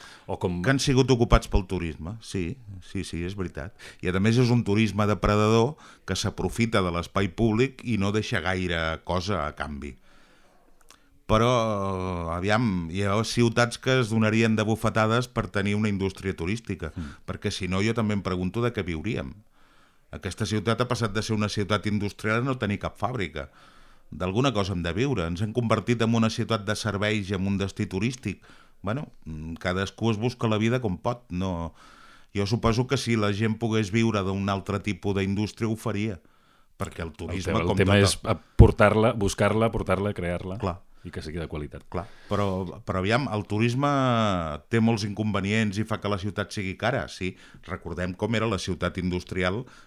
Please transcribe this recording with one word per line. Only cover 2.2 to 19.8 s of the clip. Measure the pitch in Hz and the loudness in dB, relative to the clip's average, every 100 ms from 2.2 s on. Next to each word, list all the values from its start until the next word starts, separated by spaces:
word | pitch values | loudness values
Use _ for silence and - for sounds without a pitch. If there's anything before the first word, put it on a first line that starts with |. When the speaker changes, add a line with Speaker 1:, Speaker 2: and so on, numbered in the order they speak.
Speaker 2:
sí, | - 98 85 - 101 95 | -8 -4 -4 -6 -12 -16
sí, | - 95 85 | -10 -8 -6
sí, | 82 | -6
és | 87 101 | -6 -6
veritat. | 87 71 76 - - - | -8 -8 -12 -12 -20 -6
I | 90 | -2
a | 90 | 2
més | 107 117 | 4 4
és | 120 | 4
un | 120 101 | 4 2
turisme | 104 110 98 104 | 2 2 2 0
depredador | 98 104 104 107 113 120 156 - - - | 2 4 4 6 4 4 -2 -16 -18 -6
que | 92 | -2
s'aprofita | 98 - 90 - 117 110 | -2 -2 -4 0 2 2
de | 90 | 2
l'espai | 85 87 98 98 | -2 -4 -2 -2
públic | - 117 107 135 - 123 | 2 2 4 0 -2 -4
i | 107 | 0
no | 98 | 0
deixa | 107 104 101 | 0 -2 -2
gaire | 82 95 90 85 80 78 - | -2 -2 0 0 -2 -4 -2
cosa | 90 90 92 73 | -2 0 -2 -4
a | 73 | -6
canvi. | 71 71 71 65 - - - _ _ _ _ - - - _ _ - | -10 -8 -12 -14 -20 -20 -20 _ _ _ _ -20 -20 -20 _ _ 0
Però, | 110 120 123 113 101 98 92 92 87 82 87 | 4 4 2 0 -2 -2 -4 -4 -4 -4 -4
aviam, | 98 110 117 90 82 | 2 2 2 0 -2
hi | 92 | -2
ha | 101 104 113 | 0 0 0
ciutats | 120 117 113 120 - | 2 2 4 0 0
que | 131 131 | 0 0
es | 110 | 2
donarien | 110 107 110 113 107 | 2 4 4 4 2
de | 107 | 2
bufetades | 110 95 113 110 117 127 | 0 0 2 2 2 0
per | 113 98 | -4 -4
tenir | 101 101 104 | -2 0 0
una | 107 | 0
indústria | 98 95 - 95 90 | 0 -2 -2 -6 -4
turística, | 85 113 - 95 78 - | -4 -4 -6 -8 -8 -8
Speaker 1:
Mm. | 73 - - | -10 -12 -12
Speaker 2:
perquè | 85 104 | -6 -6
si | - 90 | -4 -2
no | 95 | 0
jo | 107 113 | 2 2
també | 107 | 0
em | 101 | 0
pregunto | 95 92 92 117 | 0 -2 -2 0
de | 120 | -2
què | 110 90 | -2 -4
viuríem. | 80 95 123 67 98 - _ - _ | -4 -4 -6 -6 -12 -20 _ -20 _